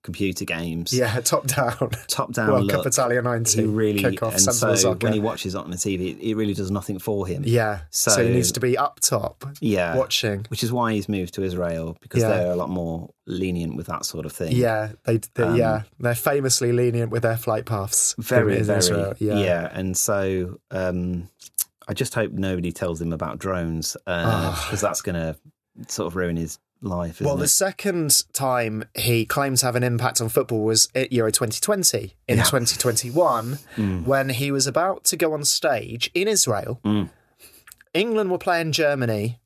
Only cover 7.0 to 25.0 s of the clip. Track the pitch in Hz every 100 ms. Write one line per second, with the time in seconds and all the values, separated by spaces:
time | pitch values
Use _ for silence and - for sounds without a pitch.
7 | - 101 92 76 - 117 110 101 - -
8 | - - 117 123 120 - 123 123 139 -
9 | - 113 - - 139 143 120 98 87 82
10 | - - 110 101 107 113 117 123 117 107
11 | 95 101 87 - 95 90 87 82 82 85
12 | - - 110 98 87 90 85 90 82 82
13 | - _ - 90 95 87 82 64 82 80
14 | - 80 78 - 82 123 120 110 107 110
15 | - 113 - - 113 117 113 110 107 _
16 | 120 120 - 143 131 - 120 120 123 117
17 | 113 113 117 113 120 110 117 110 98 -
18 | - - 107 123 107 101 104 101 90 87
19 | 98 - 107 104 95 87 82 90 95 92
20 | - 101 95 92 90 - _ 92 92 90
21 | 90 87 87 _ - - - _ - 113
22 | 127 120 107 - 95 92 87 - 90 80
23 | 85 80 80 - 95 92 82 82 80 -
24 | - 87 87 107 - 87 - 101 101 82